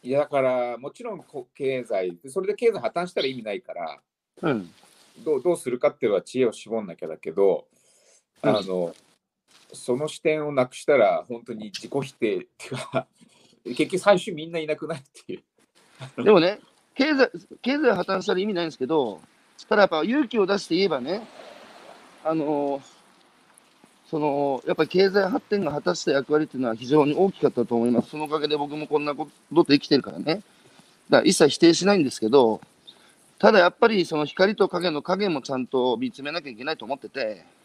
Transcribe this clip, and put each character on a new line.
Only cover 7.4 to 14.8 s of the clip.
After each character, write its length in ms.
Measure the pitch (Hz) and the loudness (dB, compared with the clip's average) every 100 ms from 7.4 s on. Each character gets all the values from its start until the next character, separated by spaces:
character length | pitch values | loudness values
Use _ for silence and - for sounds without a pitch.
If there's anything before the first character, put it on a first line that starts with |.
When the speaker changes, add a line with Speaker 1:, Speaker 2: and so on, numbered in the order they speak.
| 98 87 _ _ _ _ _ _ _ _ | 2 2 _ _ _ _ _ _ _ _
Speaker 2:
う 80 | 110 | 0
ん。 80 | 107 | 0
Speaker 1:
あ 40 | |
の、 320 | 95 92 85 - _ _ _ _ _ _ _ | -2 -4 -4 -8 _ _ _ _ _ _ _
そ 240 | - - 123 | -14 -4 -4
の 120 | 151 | -4
視 140 | - | -4
点 240 | - 156 147 | -2 -2 -2
を 40 | |
な 160 | 139 127 | -2 -2
く 80 | - | -4
し 100 | - | 2
た 120 | 143 | 4
ら、 260 | 101 82 78 | 4 2 -4
本 140 | 113 | -14
当 100 | - | -12
に 120 | 110 107 | -14 -12
自 220 | 92 - | -14 -6
己 40 | |
否 200 | 139 139 | -6 -6
定 220 | _ 113 92 | _ -2 -2
っ 40 | - _ | -8 _
て 100 | - | -12
い 20 | |
う 40 | 127 | -12
か、 320 | - - - _ _ _ | -6 -6 -6 _ _ _
<laughs> 240 | _ _ | _ _
結 220 | - 123 143 | -12 -4 -2
局 120 | 185 | 2
最 220 | 202 190 | 4 4
終 140 | 214 | 0
み 120 | 160 165 | -10 -8
ん 60 | |
な 80 | 170 | -8
い 80 | 151 | -6
な 80 | |
く 120 | 151 | -6